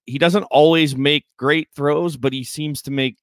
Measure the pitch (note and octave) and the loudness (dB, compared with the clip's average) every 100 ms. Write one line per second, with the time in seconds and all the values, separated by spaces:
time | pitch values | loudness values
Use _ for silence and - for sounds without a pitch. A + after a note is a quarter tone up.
0 | - C3+ E3+ G3 - C3+ D#3 E3 D3+ C3 | -12 0 0 0 2 4 6 6 2 0
1 | C#3 D3 _ - C3 D#3+ - - C#3+ D3+ | 0 0 _ -6 -2 -2 -4 -4 -2 0
2 | F3 C3+ C3+ C3 A#2+ - D3+ C#3 - C#3 | -2 -4 -4 -4 -10 -8 -8 -8 -6 -4
3 | C3 - | -4 -6